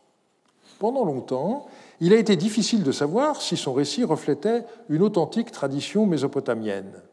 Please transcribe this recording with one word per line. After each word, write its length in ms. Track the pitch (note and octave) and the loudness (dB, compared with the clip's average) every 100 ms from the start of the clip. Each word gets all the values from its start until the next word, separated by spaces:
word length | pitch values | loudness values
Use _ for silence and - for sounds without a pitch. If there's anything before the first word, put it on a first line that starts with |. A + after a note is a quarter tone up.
| _ _ _ _ _ _ _ - | _ _ _ _ _ _ _ -4
Pendant 240 | G#3+ C4+ | -2 0
longtemps, 640 | F#3+ C3 - B2+ E3+ C#4 - - - - | 0 -2 -4 -4 -2 -4 -8 -20 -18 0
il 120 | E3 | 6
a 40 | A3+ | 6
été 180 | A3 | 6
difficile 480 | F3+ G#3+ G#3+ - A3+ | 2 2 0 0 2
de 100 | C#3 | 2
savoir 480 | - D3 G#3 D4+ C#4 | 0 0 2 0 -2
si 160 | - E3+ | -4 -4
son 160 | C#3+ | -2
récit 300 | B2+ D3 - | -2 0 0
reflétait 640 | A#3 D3+ - D3 G#3+ A#3 A#3 - - | 0 0 0 0 0 -2 -4 -16 -4
une 140 | D#3 | 2
authentique 500 | G#3 G3+ D3+ A3+ A#3 | 2 2 0 -2 -6
tradition 540 | - C#3 C#3 - G#3 G#3+ | -4 -4 -4 -2 0 2
mésopotamienne. 920 | D3+ C3+ C3+ B2 A2+ G#2+ G2+ G2 - - | 2 0 -2 -2 -2 -2 -6 -8 -18 -20